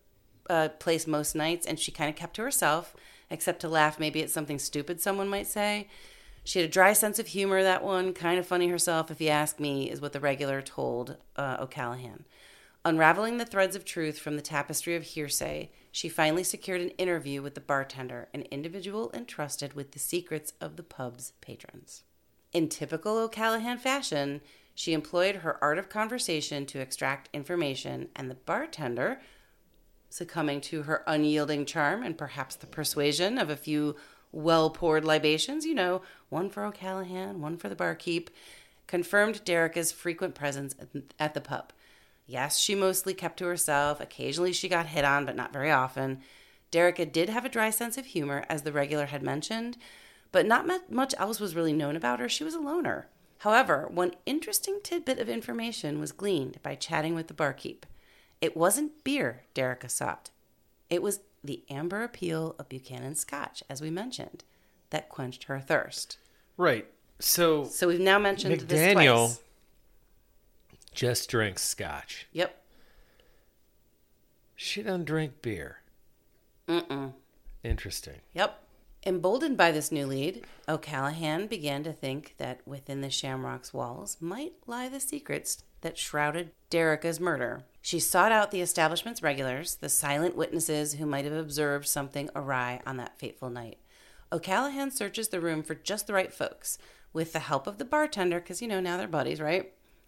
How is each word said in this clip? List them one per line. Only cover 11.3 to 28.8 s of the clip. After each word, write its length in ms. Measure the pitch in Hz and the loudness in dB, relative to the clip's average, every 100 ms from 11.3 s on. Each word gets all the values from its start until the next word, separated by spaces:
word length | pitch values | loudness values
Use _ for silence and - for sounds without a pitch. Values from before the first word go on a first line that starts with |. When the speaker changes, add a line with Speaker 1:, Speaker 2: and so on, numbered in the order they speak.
| - | -6
Speaker 1:
uh, 220 | 139 127 | -4 -4
O'Callaghan. 640 | 131 151 120 123 123 98 - - - - - _ 165 | -6 -6 -6 -6 -10 -16 -20 -20 -20 -20 -20 _ 2
Unraveling 520 | 160 160 175 220 240 | 8 8 8 2 -2
the 80 | 233 | 0
threads 300 | 196 190 196 | 2 2 0
of 80 | - | -6
truth 320 | 180 156 147 | -4 -4 -4
from 200 | 156 147 | -4 -6
the 40 | |
tapestry 540 | 143 151 143 151 - 170 | -2 -2 -2 -4 -2 -4
of 80 | |
hearsay, 640 | 156 - 143 - 151 151 - - - | -4 -8 -4 -2 -2 -6 -10 -16 -10
she 160 | - 160 | -8 -4
finally 340 | 165 156 165 | 2 4 4
secured 360 | 180 214 - 180 | 0 -4 -4 -4
an 80 | 175 | -2
interview 500 | - 180 165 139 139 | -2 0 0 -4 -6
with 120 | 139 | -6
the 80 | 143 | -8
bartender, 680 | - 139 135 135 127 120 - | 0 0 0 -8 -10 -10 -10
an 100 | 143 - | -12 -8
individual 640 | 139 160 190 185 208 233 | -8 -8 -8 -6 -6 -6
entrusted 600 | - 240 - 147 - 139 | -8 -10 -8 -6 -6 -8
with 180 | 143 139 | -8 -12
the 80 | 139 | -10
secrets 540 | - 175 175 156 151 - | -4 -4 -4 -6 -8 -10
of 160 | 156 160 | -12 -12
the 60 | |
pub's 500 | 170 - 123 120 - - | -14 -10 -10 -8 -16 -16
patrons. 640 | - 107 - - - - _ _ _ _ _ | -18 -18 -16 -20 -20 -20 _ _ _ _ _
In 140 | 170 160 | 0 0
typical 480 | - 143 - 214 220 | -2 -6 -4 0 0
O'Callaghan 600 | 226 220 220 226 233 247 | -2 0 0 2 -2 -2
fashion, 640 | 262 277 277 147 139 147 - - _ | 0 0 0 -2 -2 -4 -10 -20 _
she 200 | - - | -6 0
employed 420 | 156 151 175 185 196 | 0 0 2 2 2
her 260 | 160 - | -4 0
art 140 | 147 160 | 2 2
of 120 | 196 | -2
conversation 760 | 214 220 247 - 160 - 147 139 | -4 -2 -2 0 0 -2 -4 -6
to 140 | 139 | -6
extract 480 | 131 - 135 139 - | -6 -2 -2 -2 -6
information, 760 | 147 135 175 147 131 139 127 127 - | -10 -4 -2 0 -2 -6 -8 -8 -8
and 140 | 131 | -10
the 40 | 131 | -8
bartender, 880 | - 202 320 - | -4 -4 -4 -6